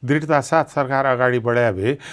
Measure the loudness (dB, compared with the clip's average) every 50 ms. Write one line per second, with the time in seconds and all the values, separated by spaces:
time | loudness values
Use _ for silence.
0 | -2 -2 0 0 0 0 0 0 0 0 0 0 0 -2 -2 -4 -4 -2 -2 0
1 | 0 0 0 2 2 2 2 2 0 0 2 2 2 2 0 0 -2 -2 -2 -4
2 | -8 -16